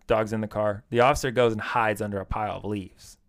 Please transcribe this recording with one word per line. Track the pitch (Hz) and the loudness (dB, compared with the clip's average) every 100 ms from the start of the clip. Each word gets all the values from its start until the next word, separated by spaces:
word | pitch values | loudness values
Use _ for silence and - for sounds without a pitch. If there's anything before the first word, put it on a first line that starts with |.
| - | 0
Dog's | 110 107 | 0 2
in | 110 | -2
the | 107 | -4
car. | 107 107 104 - | -2 -2 -2 -2
The | 120 | 4
officer | 123 143 135 | 4 4 0
goes | 117 120 | 2 2
and | 110 | 2
hides | - 123 110 104 | -2 0 0 0
under | 104 98 | -4 -6
a | 95 | -6
pile | 110 107 95 | -4 -4 -6
of | |
leaves | 98 104 95 _ - - | -6 -8 -8 _ -20 -20